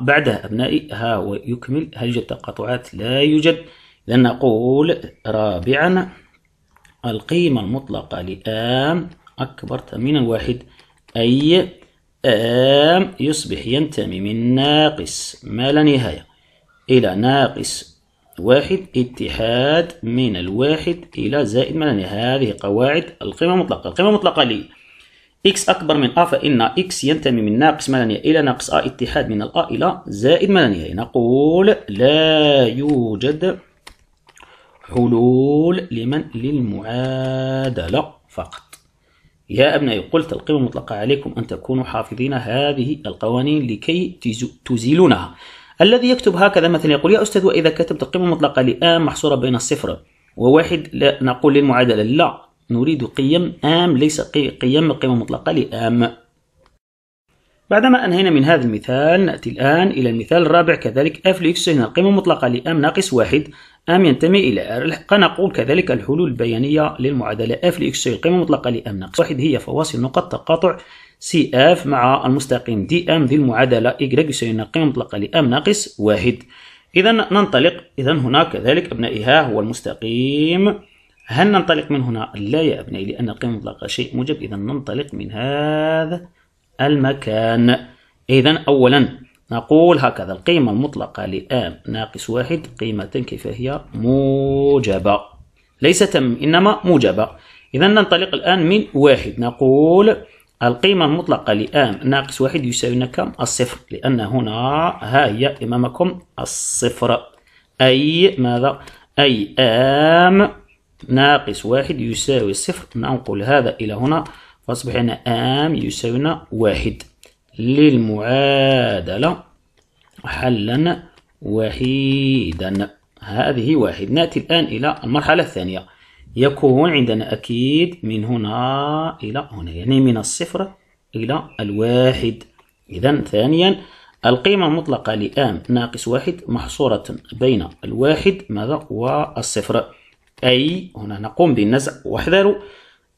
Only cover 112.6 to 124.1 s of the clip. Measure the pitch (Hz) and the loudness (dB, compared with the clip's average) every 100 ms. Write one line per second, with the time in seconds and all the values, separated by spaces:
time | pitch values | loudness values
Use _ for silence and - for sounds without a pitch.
112.6 | - - - 120 131 131 117 101 110 143 | -6 -8 -10 -6 -4 -4 -4 -4 2 2
113.6 | 113 - 107 104 131 160 - - - _ | 2 -2 -6 -4 -2 -2 -4 -14 -20 _
114.6 | - 120 123 120 120 - 123 117 123 139 | -8 -8 -4 -2 -2 -2 -4 -2 0 0
115.6 | 156 147 120 - 113 123 151 160 - 110 | 0 -2 -4 -4 -4 -2 -2 -4 -8 0
116.6 | 107 92 110 101 - _ _ _ _ - | 0 0 -4 -6 -14 _ _ _ _ -6
117.6 | 117 139 151 123 110 107 113 135 139 139 | 0 4 4 4 0 -2 -2 0 2 2
118.6 | 135 131 117 98 85 98 156 208 - _ | 2 2 0 -2 -4 -2 -2 -2 -10 _
119.6 | _ _ _ _ _ - - - 127 113 | _ _ _ _ _ -16 -10 -4 -2 0
120.6 | 107 131 170 - - _ _ _ 101 107 | 0 0 0 -2 -10 _ _ _ -4 -2
121.6 | 107 - 127 135 135 139 135 131 87 82 | -2 -2 -2 -2 0 0 0 0 -2 -4
122.6 | 95 98 101 - _ _ 104 104 143 127 | -4 -4 -4 -10 _ _ -8 -2 -2 0
123.6 | 117 156 98 - 98 | 0 2 0 -2 -4